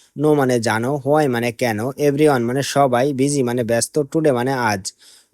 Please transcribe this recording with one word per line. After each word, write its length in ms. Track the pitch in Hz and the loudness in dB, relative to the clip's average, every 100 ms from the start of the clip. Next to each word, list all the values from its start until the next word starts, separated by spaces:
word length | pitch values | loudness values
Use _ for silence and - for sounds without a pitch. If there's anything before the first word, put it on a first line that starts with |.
| _ - | _ -2
know 140 | 151 | 2
মানে 260 | 151 131 123 | 2 4 2
জানো, 420 | 113 110 123 143 127 | 0 -2 -2 -4 0
why 240 | 151 147 | 2 2
মানে 220 | 120 120 | 0 -4
কেন, 380 | 117 123 107 123 | -2 -4 -2 -4
everyone 520 | 139 147 139 151 131 | -2 0 4 2 2
মানে 220 | 117 135 | 0 -2
সবাই, 500 | 143 143 139 120 139 | -2 0 2 2 0
busy 320 | 131 139 143 123 | 0 -2 0 -2
মানে 180 | 123 | -2
ব্যস্ত, 360 | 113 117 - 156 | -2 -2 -2 -4
today 340 | 143 165 156 | -2 0 2
মানে 200 | 123 123 | 2 0
আজ। 400 | 135 117 101 92 - - - _ | 0 0 -2 -6 -16 -20 -20 _